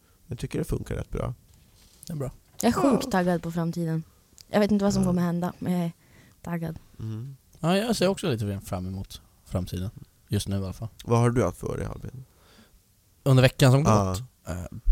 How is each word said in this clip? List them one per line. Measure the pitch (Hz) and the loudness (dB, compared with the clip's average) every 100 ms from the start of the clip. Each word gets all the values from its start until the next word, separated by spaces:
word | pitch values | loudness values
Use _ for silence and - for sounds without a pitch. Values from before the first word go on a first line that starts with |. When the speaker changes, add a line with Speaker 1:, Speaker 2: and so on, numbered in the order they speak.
| _ _ - | _ _ -14
Speaker 1:
Jag | 139 | -10
tycker | 135 - | -6 -6
det | 160 | -4
funkar | - - - | -6 -6 -8
rätt | - | -6
bra. | - - 127 _ _ _ _ _ _ - | -6 -6 -8 _ _ _ _ _ _ -10
Speaker 2:
Det | |
är | 160 | -8
bra. | 127 - _ - | -8 -10 _ -2
Speaker 3:
Jag | 226 | 0
är | |
sjukt | 233 277 226 254 | 2 4 4 2
Speaker 1:
Ja. | |
Speaker 3:
taggad | 196 180 170 | 0 2 0
på | 170 | -2
framtiden. | 170 165 170 165 160 160 _ _ - - | -4 -2 -2 -2 -2 -6 _ _ -20 -4
Jag | 208 | 0
vet | 202 | 2
inte | 208 202 | 2 2
vad | |
som | 196 | 2
Speaker 1:
Ja. | 185 | 2
Speaker 3:
kommer | 175 | 2
hända, | 175 175 175 - | 0 -2 -4 -4
men | - | -4
jag | 180 170 | -2 -2
är | - _ - - _ | -6 _ -20 -20 _
taggad. | - 170 165 160 - - | -8 -6 -6 -10 -16 -12
Speaker 1:
Mm. | 110 110 131 135 _ - | -10 -8 -10 -16 _ -4
Speaker 2:
Ja, | 156 196 | 0 0
jag | 240 220 | 0 2
ser | 175 | 2
också | 190 190 | 0 -2
lite | 117 101 101 - | -2 -2 -6 -6
fram | 95 92 | -8 -6
emot | 95 95 - - _ - | -8 -10 -16 -20 _ -6
framtiden. | 92 92 95 95 - - _ _ | -6 -4 -6 -8 -10 -18 _ _
Just | 104 - | -4 -2
nu | 98 | -4
i | |
alla | 95 | -4
fall. | - 113 - - | -8 -12 -12 0
Speaker 1:
Vad | 117 | 2
har | 120 | 4
du | 120 | 2
haft | 90 - | 0 -2
för | - - | -6 -6
dig, | 107 | -8
Albin? | - - 127 131 _ _ - _ _ _ _ _ _ | -10 -12 -14 -18 _ _ -20 _ _ _ _ _ _
Speaker 2:
Under | 139 131 | 4 6
veckan | 131 - 135 | 6 6 6
som | 135 147 | 8 6
Speaker 1:
Ja. | 107 95 | 4 2
Speaker 2:
gått? | 92 127 _ - | -4 -8 _ -12
Eh, | 87 - 110 - | -10 -10 -2 4